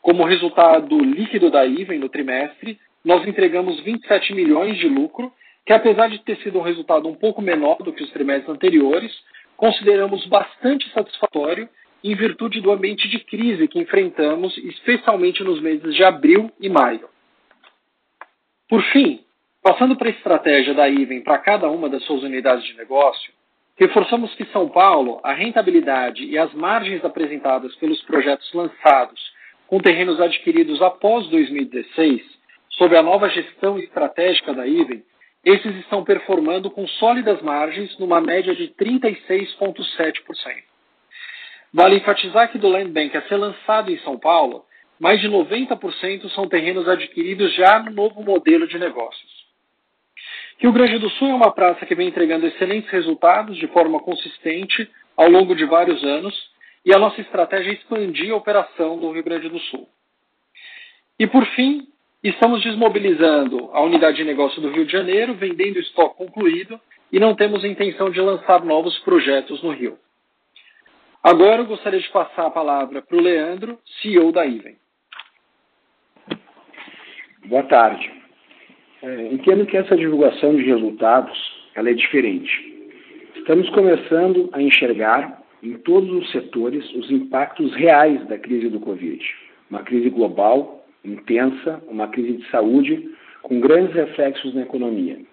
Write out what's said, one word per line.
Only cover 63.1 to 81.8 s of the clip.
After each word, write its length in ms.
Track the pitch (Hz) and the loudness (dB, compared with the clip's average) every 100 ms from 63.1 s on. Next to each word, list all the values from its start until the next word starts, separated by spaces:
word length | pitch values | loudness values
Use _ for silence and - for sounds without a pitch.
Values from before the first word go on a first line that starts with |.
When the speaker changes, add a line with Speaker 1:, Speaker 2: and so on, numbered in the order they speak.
| 156 160 147 131 127 - | 2 4 2 0 -6 -4
Speaker 1:
a 80 | - | -2
unidade 360 | 160 165 156 143 | 2 4 2 0
de 60 | |
negócio 380 | 156 139 139 160 | -4 -2 -2 -2
do 80 | 147 | -4
Rio 160 | 151 151 | -2 -2
de 60 | |
Janeiro, 420 | 180 180 196 240 | -2 0 -2 -2
vendendo 460 | 202 190 170 196 185 | -4 -6 -4 -4 -4
estoque 360 | 165 - 160 - | -6 0 0 0
concluído, 640 | 185 214 185 170 190 226 _ _ _ | -14 -2 -2 -2 -8 -18 _ _ _
e 80 | 190 | 2
não 140 | 220 | 2
temos 320 | 202 208 202 202 | 2 0 0 -6
intenção 460 | 190 196 160 190 | -4 -6 -4 -4
de 100 | 180 | 0
lançar 420 | 190 185 - 175 | -2 -2 2 2
novos 340 | 170 156 165 - | 4 -2 -2 -6
projetos 640 | - 175 135 139 - 143 | 2 2 2 -2 -4 -10
no 80 | 170 | -8
Rio. 260 | 147 117 - _ _ _ _ _ _ _ _ _ _ _ _ | -8 -10 -10 _ _ _ _ _ _ _ _ _ _ _ _
Agora 400 | 170 170 196 220 | 4 6 6 4
eu 20 | 233 | 0
gostaria 340 | 214 214 190 | -6 -4 -4
de 100 | - | -2
passar 360 | 196 165 - 160 | -2 -2 -4 -4
a 60 | |
palavra 500 | 170 151 143 135 139 | -2 -2 -2 -4 -10
pro 180 | _ 170 | _ 0
Leandro, 600 | 175 165 156 180 220 233 _ - | 2 0 -2 -8 -12 -14 _ -14
C 100 | 214 | 2
E 100 | 180 | 4
O 120 | 165 | 4
da 140 | 175 147 | 2 -2
IVEN. 300 | 113 - _ _ _ _ - - _ _ _ _ _ _ _ _ _ - - _ _ _ - - - - - - _ 101 | -6 -12 _ _ _ _ -20 -20 _ _ _ _ _ _ _ _ _ -14 -14 _ _ _ -20 -20 -20 -20 -20 -20 _ -4
Speaker 2:
Boa 180 | 127 | -4
tarde. 480 | 135 123 110 104 - - _ _ _ _ _ _ _ _ | 4 4 4 0 -14 -16 _ _ _ _ _ _ _ _
É, 280 | 131 123 113 | -14 -12 -8
entendo 340 | 131 190 190 202 | 2 4 4 2
que 100 | 196 | -2
essa 220 | 190 175 | 2 2
divulgação 580 | 160 151 143 - 147 151 | 2 4 4 4 2 2
de 60 | |
resultados, 720 | 127 120 107 107 110 127 - - - - - | 2 2 0 0 4 4 2 -12 -14 -16 -16
ela 160 | - | -4